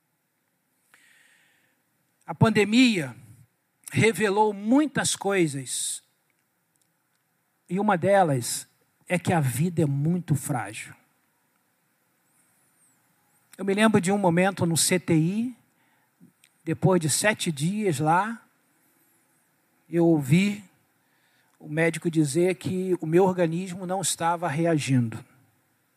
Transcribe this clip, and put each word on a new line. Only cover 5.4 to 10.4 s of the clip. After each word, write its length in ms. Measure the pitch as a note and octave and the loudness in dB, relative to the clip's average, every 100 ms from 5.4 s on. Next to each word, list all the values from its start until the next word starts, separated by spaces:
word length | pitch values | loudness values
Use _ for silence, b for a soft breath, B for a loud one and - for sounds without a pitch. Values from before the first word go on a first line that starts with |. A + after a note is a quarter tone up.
| E3 C3+ B2 - - - _ _ _ _ _ _ _ _ _ _ _ _ _ _ _ _ _ | 0 -2 -10 -8 -8 -10 _ _ _ _ _ _ _ _ _ _ _ _ _ _ _ _ _
E 100 | F3+ | -2
uma 180 | G#3 F3+ | 0 0
delas 680 | F3+ G3 E3+ C3+ A#2 - - _ _ _ - | 4 4 4 2 -2 -8 -12 _ _ _ -4
é 120 | F3+ | -2
que 140 | - | 0
a 60 | F3 | 0
vida 440 | C3+ A#2 F3+ E3 | 0 0 -2 0
é 20 | D#3 | 0
muito 480 | C#3 D3+ F3+ - | 0 -2 -2 -2
frágil. 640 | C#3+ | -4